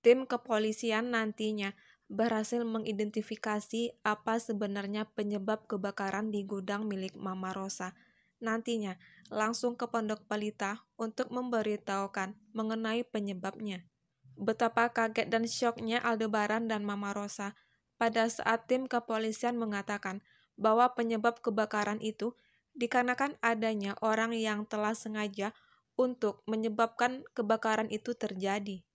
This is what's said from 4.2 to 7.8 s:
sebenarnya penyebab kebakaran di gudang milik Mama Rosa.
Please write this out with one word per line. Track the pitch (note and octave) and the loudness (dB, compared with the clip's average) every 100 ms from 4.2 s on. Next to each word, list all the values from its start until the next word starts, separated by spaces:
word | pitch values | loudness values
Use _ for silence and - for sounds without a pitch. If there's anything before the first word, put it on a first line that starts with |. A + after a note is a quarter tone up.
| - | 0
sebenarnya | A3+ A#3 G#3 G#3 G3+ G3 G#3 G#3+ | -2 -2 -2 -2 -2 -4 -4 -4
penyebab | - G#3 G#3 G3 G#3+ | -4 -2 -2 -2 -4
kebakaran | - G3+ G3+ G3+ G3 F#3+ A3 | -2 -4 -4 -2 -2 -2 -2
di | G#3 | -4
gudang | G3 G3+ F#3+ G3+ A3 | -4 -6 -4 -4 -2
milik | F#3+ F#3+ | -4 -4
Mama | - F#3+ F#3+ F#3 | -6 -6 -4 -6
Rosa. | F#3+ F#3+ - | -6 -6 -6